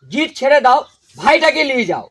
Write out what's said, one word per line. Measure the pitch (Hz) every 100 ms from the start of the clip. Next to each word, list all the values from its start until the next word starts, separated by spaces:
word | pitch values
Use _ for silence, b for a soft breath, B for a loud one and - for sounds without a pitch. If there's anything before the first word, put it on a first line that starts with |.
| _
গিট | 208 - -
ছেড়ে | 262 294 240
দাও, | 269 - _ _ -
ভাইটাকে | 220 320 320 294 294
নিয়ে | 254 190
যাও। | - -